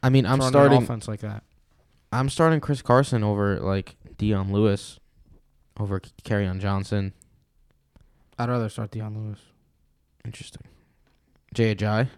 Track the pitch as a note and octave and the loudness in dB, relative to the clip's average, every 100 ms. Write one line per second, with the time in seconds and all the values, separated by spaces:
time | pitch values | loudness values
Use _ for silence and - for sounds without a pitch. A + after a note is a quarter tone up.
0 | C3 C3+ G#2+ C3 C3 C#3 C#3 C3+ A#2 A#2 | 4 2 2 0 2 6 6 6 2 -6
1 | G#2 G#2+ G#2+ G#2 _ _ _ _ _ _ | -8 -10 -10 -12 _ _ _ _ _ _
2 | _ A#2 C3+ - E3 D#3+ - C#3+ - B2 | _ -4 -2 2 4 4 0 -4 4 4
3 | C#3 A#2+ G#2 G2+ G2+ G2 F#2 G2 F#2 - | 4 0 0 0 0 0 -2 -2 -4 -14
4 | - - G#2+ G2+ F#2+ G2+ G#2+ G2 - - | -20 -4 -2 0 0 2 2 2 -6 -20
5 | _ _ _ - _ _ _ - G#2 F#2+ | _ _ _ -20 _ _ _ -10 -6 -6
6 | - - - G#2+ G2 F#2 G2+ G2 F#2+ G#2 | -8 -20 -6 -2 -2 -4 -4 -4 -2 -4
7 | G2 - _ _ _ _ _ _ _ _ | -4 -8 _ _ _ _ _ _ _ _
8 | _ _ _ - A#2+ B2 A2+ - G#2+ A2+ | _ _ _ -6 -2 -2 -2 -6 -8 -8
9 | G#2+ G#2+ G#2+ G#2 _ _ _ _ _ _ | -10 -8 -10 -12 _ _ _ _ _ _
10 | _ _ A2+ - - - - _ _ _ | _ _ -16 -16 -18 -20 -20 _ _ _
11 | _ _ _ _ _ - A2+ G#2 G#2+ G#2+ | _ _ _ _ _ -2 0 0 -2 0
12 | B2+ | -2